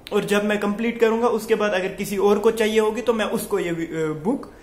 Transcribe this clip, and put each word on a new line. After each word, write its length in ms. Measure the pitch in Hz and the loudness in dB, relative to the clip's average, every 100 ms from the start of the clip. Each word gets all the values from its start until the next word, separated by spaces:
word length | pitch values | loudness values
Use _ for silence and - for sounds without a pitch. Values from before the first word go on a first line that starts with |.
| - | -4
और 120 | 202 170 | -2 0
जब 200 | 202 208 | 0 0
मैं 140 | 208 | -2
complete 400 | 208 208 233 233 | -2 -2 -4 0
करूंगा 280 | 226 226 240 | 2 2 0
उसके 280 | 233 214 214 | -2 0 0
बाद 160 | 208 | 0
अगर 160 | 185 190 | -2 -4
किसी 300 | 196 202 202 | -6 -6 2
और 220 | 202 202 | 4 4
को 120 | 220 | 4
चाहिए 280 | 220 214 220 | 2 2 4
होगी 220 | 214 220 | 2 2
तो 120 | 240 | 0
मैं 120 | 226 202 | 0 0
उसको 340 | 220 220 196 | -2 -2 -2
ये, 100 | 175 | -2
अ, 500 | 170 165 160 156 151 | -4 -4 -4 -4 -2
book 280 | 165 269 - - | -2 -4 -6 -18